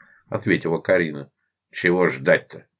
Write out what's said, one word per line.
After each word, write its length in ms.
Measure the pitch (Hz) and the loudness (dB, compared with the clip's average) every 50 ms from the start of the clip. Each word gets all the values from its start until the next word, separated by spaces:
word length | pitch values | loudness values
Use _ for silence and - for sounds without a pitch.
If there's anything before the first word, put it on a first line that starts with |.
| _ _ _ _ _ - | _ _ _ _ _ -10
ответила 500 | 95 95 - 113 90 82 - 82 82 82 | -8 -6 -2 0 0 0 0 -2 -4 -2
Карина. 500 | - - 95 92 87 78 76 71 69 - _ _ _ _ _ _ _ _ | 0 0 0 2 0 -2 -6 -10 -14 -16 _ _ _ _ _ _ _ _
"Чего 360 | - - - 90 87 90 87 78 | -8 -2 0 0 2 2 2 0
ждать-то?" 580 | 65 67 67 87 80 67 - - - - - _ _ _ | 0 0 2 2 2 2 2 -4 -20 -20 -20 _ _ _